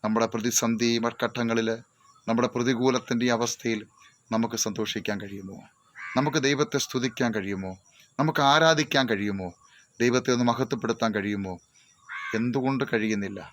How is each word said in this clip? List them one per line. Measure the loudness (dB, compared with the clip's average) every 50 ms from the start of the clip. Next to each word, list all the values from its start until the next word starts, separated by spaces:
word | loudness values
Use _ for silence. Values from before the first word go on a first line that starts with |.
| 0
നമ്മുടെ | 0 2 2 2
പ്രതിസന്ധി | 0 0 -2 -4 0 0 0 0 0 0 0 2 2 2 2 0 -2 -2 -2
ഘട്ടങ്ങളിൽ, | -4 -4 -2 -2 -2 0 0 0 0 0 -4 -4 -8 _ _ _ _ _ _ -12 _
നമ്മുടെ | -2 0 2 2 0
പ്രതികൂലത്തിൻ്റെ | 0 0 0 0 0 2 2 2 2 2 -2 -2 -2 0 2 2
അവസ്ഥയിൽ | 2 0 0 -4 -4 -4 -4 -4 -4 -4 -6 -12 _ _ -20 -20 _ _ _ _
നമുക്ക് | 0 0 0 0 -2
സന്തോഷിക്കാൻ | -4 -4 -4 -2 -4 -6 -4 -4 -6 -4 -4 -4 -4
കഴിയുമോ? | -6 -10 -12 -12 -14 -14 -16 -16 -20 -20 _ _ _ _ _ -16 -16 -4 0
നമുക്ക് | 0 0 2 0 2
ദൈവത്തെ | 2 2 2 2 0 0 0
സ്തുതിക്കാൻ | -4 -4 -2 -2 -2 -2 -2 -2 0 -2 0
കഴിയുമോ? | 0 -2 -4 -4 -6 -6 -6 -8 -10 -12 _ _ _ _ -20 _ _ 0
നമുക്ക് | 0 0 2 4 4
ആരാധിക്കാൻ | 6 6 6 6 6 6 4 2 2 2 2 2
കഴിയുമോ? | 2 0 0 0 -2 -2 -4 -6 -8 -10 _ _ _ _ -20 _ _ _ _
ദൈവത്തെ | 2 4 4 2 2 2
ഒന്ന് | 2 4 4
മഹത്വപ്പെടുത്താൻ | 2 2 2 0 -2 -2 -4 -2 -2 -2 0 0 0
കഴിയുമോ? | 0 0 -2 -2 -4 -4 -4 -6 -8 -10 _ _ _ _ _ _ _ _ _ -16 -14 -12 -10 -4 -2
എന്തുകൊണ്ട് | -2 0 0 0 0 0 0 0 0 -2
കഴിയുന്നില്ല? | 0 0 0 2 0 0 0 -2 -6 -8 -10 -14 -16